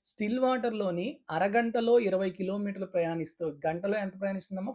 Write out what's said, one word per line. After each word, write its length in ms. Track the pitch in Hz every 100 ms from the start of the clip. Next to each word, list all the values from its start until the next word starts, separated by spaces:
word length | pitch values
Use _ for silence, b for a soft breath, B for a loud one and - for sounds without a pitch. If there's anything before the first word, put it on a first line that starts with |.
స్టిల్ 340 | - - 214 247
వాటర్‌లోని 680 | 254 254 233 220 196 175 208 320 - 160
అరగంటలో 580 | 196 233 233 233 226 240
ఇరవై 280 | 202 185 190 185
కిలోమీటర్లు 520 | 190 202 202 196 185
ప్రయాణిస్తూ, 520 | 180 165 165 160 - 165 143
గంటలో 340 | 156 170 196 214
ఎంత 160 | 196 185
ప్రయాణిస్తుందమ్మా? 560 | 196 190 - 190 202